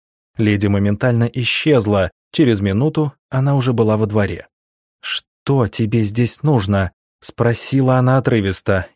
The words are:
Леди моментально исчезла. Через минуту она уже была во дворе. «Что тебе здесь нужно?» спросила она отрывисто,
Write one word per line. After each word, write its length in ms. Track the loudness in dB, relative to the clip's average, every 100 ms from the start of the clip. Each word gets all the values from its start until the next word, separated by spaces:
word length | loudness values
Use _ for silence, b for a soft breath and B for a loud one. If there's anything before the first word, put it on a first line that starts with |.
| _ _ _ -2
Леди 300 | 0 2 0
моментально 580 | 0 0 0 0 0
исчезла. 840 | -2 -2 -4 -2 2 2 2 0 0 -6 _
Через 280 | 0 2 2
минуту 520 | 0 0 -2 -2 -4 -6 -8
она 260 | -2 0
уже 180 | 0 0
была 240 | 0 2 2
во 100 | 0
дворе. 420 | 0 -2 -4 -14 _ _ _ _ _
«Что 680 | -10 -10 -12 _ -2 0 0
тебе 340 | -2 -2 0
здесь 400 | -2 0 -2 -2
нужно?» 500 | 0 0 2 0 0 -6 _ _
спросила 760 | -10 -2 -2 -2 -2 0 2 2
она 200 | 2 2
отрывисто, 680 | 2 0 0 -2 0 -2 -2